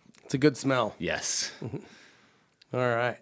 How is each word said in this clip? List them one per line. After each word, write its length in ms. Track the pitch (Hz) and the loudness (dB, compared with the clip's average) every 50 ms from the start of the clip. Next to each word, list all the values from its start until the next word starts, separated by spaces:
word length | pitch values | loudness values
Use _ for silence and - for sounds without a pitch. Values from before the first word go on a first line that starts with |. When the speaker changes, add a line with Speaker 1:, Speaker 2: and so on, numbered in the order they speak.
| _ _ - - - | _ _ -20 -20 -10
Speaker 1:
It's 100 | - - | -4 -2
a 40 | 131 | 4
good 180 | 135 151 127 | 4 4 4
smell. 400 | - - 139 131 127 113 101 - - | 4 0 2 2 2 2 0 -2 -4
Speaker 2:
Yes. 540 | 87 82 76 - - - - - - - - | -4 -2 -2 -2 -2 -2 -2 -2 -4 -6 -8
Speaker 1:
<laughs> 1160 | - - 113 - - - - - - - - - - - _ _ _ _ _ _ _ - - - | -10 -10 -10 -10 -10 -12 -14 -20 -20 -20 -20 -20 -20 -20 _ _ _ _ _ _ _ -14 -6 -2
All 80 | 123 | 0
right. 380 | 127 123 117 117 120 120 110 - | 2 2 2 2 0 0 -2 -4